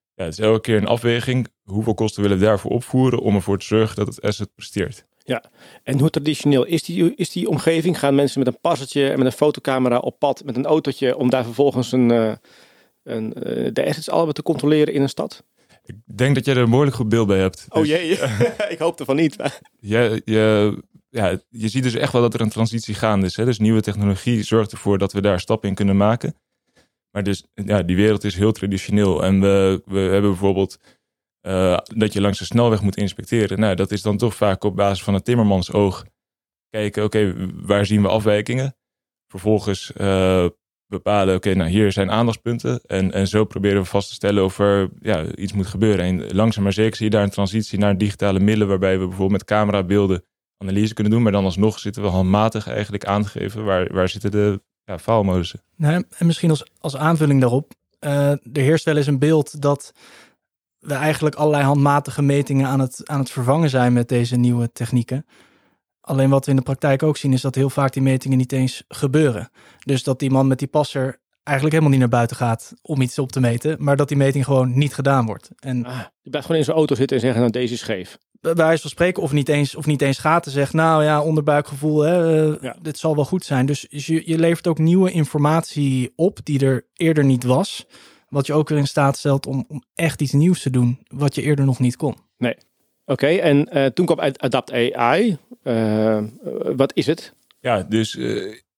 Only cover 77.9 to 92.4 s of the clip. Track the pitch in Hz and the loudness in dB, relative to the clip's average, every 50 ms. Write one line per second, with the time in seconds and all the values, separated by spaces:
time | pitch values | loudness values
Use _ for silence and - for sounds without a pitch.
77.9 | 110 95 92 - - - _ _ _ _ - 165 165 170 160 160 165 156 - 147 | -6 -6 -8 -10 -16 -20 _ _ _ _ -4 -2 0 2 4 4 2 2 -2 -4
78.9 | - - 170 180 180 - 175 143 139 147 135 - 147 147 147 135 - - 156 151 | -4 -2 0 0 0 -2 -4 -2 0 0 0 2 0 0 0 -2 -4 -4 -4 -2
79.9 | 151 131 147 139 135 - - 156 160 170 170 - 135 143 139 135 - 156 160 165 | -2 0 0 0 0 0 0 2 2 2 0 -2 -2 -2 -2 0 2 2 2 4
80.9 | 160 156 151 151 151 147 147 160 156 156 147 151 147 147 147 - 147 135 147 156 | 4 4 4 4 2 2 0 0 0 0 2 2 2 2 0 -2 -6 -4 -2 0
81.9 | 151 151 147 156 175 180 165 165 160 156 156 156 151 - 135 123 117 - 170 156 | 2 2 2 2 2 2 2 2 2 2 2 2 0 -2 -6 -10 -10 -10 -10 -12
82.9 | 147 - - 160 156 147 143 - 190 185 - - 143 - - 139 147 - - - | -8 -4 -2 -2 0 0 0 0 -2 -4 -4 -2 -2 0 0 0 0 -4 -6 -10
83.9 | - 147 135 - 160 160 165 170 160 160 165 165 170 165 - 175 160 147 156 160 | -12 -10 -6 -2 -2 -2 -2 -2 -2 0 2 2 0 0 -2 -2 0 2 2 4
84.9 | 175 190 190 180 180 170 151 - - 151 143 147 156 165 160 - - 147 143 139 | 4 4 2 2 2 0 -2 0 0 0 2 2 2 2 0 -2 -4 -4 -2 0
85.9 | 131 131 123 120 - - 165 190 - - - - 147 135 135 135 131 120 - _ | 0 -2 -2 -4 -4 -2 -2 -2 -2 -4 -6 -4 -2 0 2 0 0 0 -4 _
86.9 | _ - 170 165 160 151 143 135 131 123 127 123 127 139 196 - - - - _ | _ -2 0 0 2 4 4 2 2 2 2 2 2 2 0 -2 -6 -12 -16 _
87.9 | - - - - _ _ _ _ - 143 135 - 147 156 151 - 156 147 143 139 | -20 -20 -20 -20 _ _ _ _ -4 -4 -2 0 0 -2 0 0 0 -2 -2 -2
88.9 | - - 143 139 139 - - 147 139 139 - - 135 135 - - 151 139 - _ | 0 0 0 0 0 0 -2 0 0 0 -2 -4 -6 -6 -6 -8 -10 -16 -16 _
89.9 | _ - 170 156 139 - 151 131 - 143 151 180 185 - - 135 123 127 123 120 | _ -4 -2 -2 -2 -2 -2 0 2 2 4 4 2 0 0 -2 0 2 2 2
90.9 | 127 - _ _ - 139 147 139 - - - 143 151 139 139 139 131 - 131 123 | 0 -4 _ _ -8 -4 -2 -2 -2 -2 -2 0 0 2 2 0 0 2 0 -2
91.9 | 117 - - 139 110 - _ _ _ - | -2 -2 -4 -6 -6 -6 _ _ _ -6